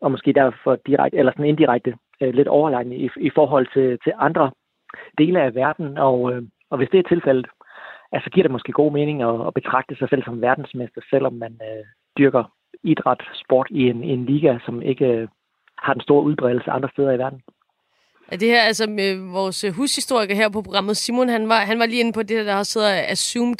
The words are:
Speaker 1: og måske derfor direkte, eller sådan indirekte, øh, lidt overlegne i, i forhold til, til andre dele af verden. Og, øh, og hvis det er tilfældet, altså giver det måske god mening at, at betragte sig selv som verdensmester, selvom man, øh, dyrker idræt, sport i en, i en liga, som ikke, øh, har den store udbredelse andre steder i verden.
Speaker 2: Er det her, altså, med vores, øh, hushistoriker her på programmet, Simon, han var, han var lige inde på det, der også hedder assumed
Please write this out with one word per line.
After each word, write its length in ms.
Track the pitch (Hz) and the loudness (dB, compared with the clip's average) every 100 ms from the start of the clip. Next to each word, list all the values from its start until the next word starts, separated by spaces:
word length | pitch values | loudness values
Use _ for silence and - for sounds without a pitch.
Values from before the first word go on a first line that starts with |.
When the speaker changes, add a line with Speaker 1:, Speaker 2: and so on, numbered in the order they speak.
Speaker 1:
og 80 | 151 | -4
måske 220 | 131 - | 0 2
derfor 400 | 139 131 - - 127 - | 2 2 0 -2 -2 0
direkte, 320 | 139 135 - | 0 2 2
eller 140 | 127 | 0
sådan 200 | - 147 | 2 0
indirekte, 400 | 151 143 120 - 120 _ _ | 2 2 2 -2 -8 _ _
øh, 120 | 131 | 0
lidt 140 | 123 143 | 0 2
overlegne 480 | 147 151 123 120 123 | 2 2 0 -4 -6
i, 120 | 123 - 156 | -6 -4 0
i 20 | |
forhold 320 | - 143 139 127 | 2 4 2 2
til, 240 | 139 131 123 | 0 0 0
til 80 | - - | -4 0
andre 320 | 143 170 139 - _ _ - - - - | 0 2 0 -2 _ _ -20 -20 -8 0
dele 240 | 160 180 | 2 4
af 120 | 135 | 0
verden. 440 | 120 139 156 151 143 | 0 -2 -2 -6 0
Og, 340 | 139 127 123 | 2 2 0
øh, 100 | 123 117 _ _ | -4 -10 _ _
og 60 | 139 | -4
hvis 100 | 123 | 2
det 60 | 190 | 2
er 120 | 180 | 2
tilfældet, 340 | 170 143 131 123 _ - - - - _ | 0 2 0 -2 _ -20 -20 -20 -20 _
altså 180 | - - | -8 0
giver 140 | 185 | 2
det 120 | - 123 | 2 -2
måske 160 | - | -2
god 200 | - 151 | 0 0
mening 300 | 147 147 147 | 0 -2 -2
at, 240 | 117 117 - | -2 -2 -4
at 80 | |
betragte 420 | - - 127 - 135 | -4 -2 -2 -4 -6
sig 100 | 131 | -2
selv 140 | 135 | -2
som 180 | 123 117 | -2 -2
verdensmester, 580 | 120 139 135 127 120 - - | 0 0 -4 -10 -10 -12 -2
selvom 220 | 135 135 | -2 0
man, 200 | 120 117 | -4 -12
øh, 320 | 113 110 110 107 _ _ - | -14 -14 -14 -16 _ _ 2
dyrker 260 | 139 127 113 _ _ - | 4 4 -2 _ _ -6
idræt, 380 | 175 151 - 123 - - | 0 0 0 -2 -6 -18
sport 220 | - 131 131 | 0 2 2
i 120 | 170 123 | 0 0
en, 140 | 117 | 0
i 60 | 117 | -4
en 160 | 127 123 | -4 -2
liga, 320 | 143 151 120 - | 2 2 0 -4
som 160 | 117 | -6
ikke, 240 | 127 131 135 | -4 0 0
øh, 220 | 113 113 _ _ _ _ - | 0 -6 _ _ _ _ -6
har 140 | 139 | -4
den 100 | 127 | -2
store 200 | - 147 | 2 4
udbredelse 480 | 143 151 127 123 - | 4 4 2 2 -2
andre 180 | 135 131 | -4 -4
steder 200 | - 139 | 0 0
i 60 | 123 | 0
verden. 220 | 131 135 - _ _ _ _ _ _ _ _ | -2 -8 -18 _ _ _ _ _ _ _ _
Speaker 2:
Er 80 | 185 | -2
det 120 | 226 | 2
her, 140 | 240 | 4
altså, 240 | 220 220 214 | 4 0 -2
med 300 | 208 196 190 190 | -2 -2 -4 -6
vores, 320 | 180 190 185 | -4 -4 -4
øh, 80 | 208 | -6
hushistoriker 640 | 175 277 - - 247 202 | -2 -4 -4 -2 0 0
her 140 | 202 214 | 2 0
på 140 | 208 | 0
programmet, 340 | 190 190 190 214 | -4 -2 -2 -2
Simon, 320 | - 240 247 | -2 0 0
han 200 | 233 220 | 0 2
var, 120 | 226 | 2
han 180 | 202 226 | 2 0
var 80 | 233 | 0
lige 140 | 240 | 0
inde 120 | 233 | 0
på 100 | 220 | -2
det, 240 | 208 220 208 | -4 -4 -2
der 80 | |
også 240 | 196 202 226 | -2 -2 0
hedder 260 | 208 185 - | 0 0 -2
assumed 480 | 190 - 240 240 | -4 -4 -2 -2